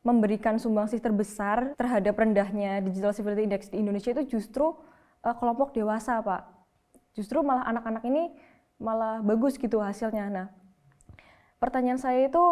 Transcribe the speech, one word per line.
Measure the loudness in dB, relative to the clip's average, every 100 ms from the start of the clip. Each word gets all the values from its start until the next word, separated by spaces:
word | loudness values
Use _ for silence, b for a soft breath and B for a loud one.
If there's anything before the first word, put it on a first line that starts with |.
memberikan | 2 4 4 2 2 0
sumbangsih | 2 0 0 0
terbesar | 0 0 0 -2 -2 0 0 -2
terhadap | 0 2 2 2
rendahnya | 4 4 2 0 -2 -2
Digital | -2 -2 -2 -2
Civility | -2 -2 0
Index | -2 -4
di | -4
Indonesia | -2 -2 -2
itu | -2 -2 -4
justru, | -4 0 0 -2 B B B B
eh, | -6 -2
kelompok | -2 0 0
dewasa, | -2 -2 -2 -2 -2
Pak. | -2 -4 -8 -20 _ _ _ -20 _ -12
Justru | -4 0
malah | 2 0 0
anak-anak | -4 -4 -6 -2
ini | 0 -2 B B B B -10
malah | -4 -2 -2 -2
bagus | 0 2 2 0
gitu | -2 -2
hasilnya. | -2 -4 -6 -6 -6
Nah, | -6 -8 -14 -20 _ _ _ -20 -20 b b b b
pertanyaan | -2 0 0 0
saya | 0 2 4
itu, | 6 6